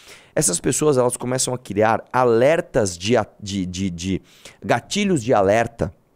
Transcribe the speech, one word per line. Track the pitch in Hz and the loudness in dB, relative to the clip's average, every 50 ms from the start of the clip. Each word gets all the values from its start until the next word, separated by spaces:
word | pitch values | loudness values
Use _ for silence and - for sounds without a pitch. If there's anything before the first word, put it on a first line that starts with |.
| - - - - - _ - | -20 -20 -20 -20 -16 _ -4
essas | - 156 - 170 - | -2 -2 -2 -2 -2
pessoas, | - - - - 151 151 147 127 | -2 -2 -2 0 2 2 2 2
elas | 123 127 - - | 2 0 -2 -4
começam | - 123 127 127 - - 127 | -6 -4 -4 -4 -4 -4 -6
a | 120 | -8
criar | - - 98 98 107 113 110 101 - _ | -8 -6 -2 0 2 2 2 0 -2 _
alertas | - 123 127 123 113 113 123 139 160 170 175 - - 131 110 98 87 85 | 0 2 2 4 4 4 4 4 2 2 -2 -2 -2 0 0 -2 -2 -4
de | 90 104 120 | -2 0 0
a-, | 117 104 - _ - | 0 0 -2 _ -16
de, | - 98 98 101 92 | -12 -8 -6 -6 -6
de, | 90 90 90 98 95 | -6 -4 -4 -4 -4
de | 87 85 85 95 92 80 - _ _ - - - - - - | -4 -6 -4 -4 -4 -4 -6 _ _ -20 -20 -20 -20 -10 -4
gatilhos | 98 131 120 - - - 202 208 196 185 143 107 | -2 -2 -2 -4 -4 -4 -2 0 0 0 0 0
de | 117 127 | 2 2
alerta, | 104 98 95 101 113 117 117 - - - - - _ _ _ _ | 4 4 4 4 2 0 -2 -4 -6 -6 -6 -6 _ _ _ _